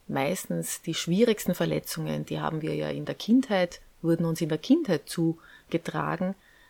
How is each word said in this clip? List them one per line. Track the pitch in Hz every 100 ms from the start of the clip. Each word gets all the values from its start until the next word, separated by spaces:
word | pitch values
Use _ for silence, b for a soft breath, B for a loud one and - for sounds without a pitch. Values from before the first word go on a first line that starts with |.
| -
meistens | 139 139 190 - 170 165 -
die | -
schwierigsten | 160 - 180 226 208 - 175
Verletzungen, | 170 151 - - 156 151 151
die | 156
haben | 151 156
wir | 156 151
ja | 151
in | 147
der | 151 165
Kindheit, | - 254 254 196 180 - - -
wurden | 165 165 165
uns | 165
in | 160
der | 156
Kindheit | - 311 294 160 -
zugetragen, | - 165 165 - - - 165 170 156 151 160 185 190 b b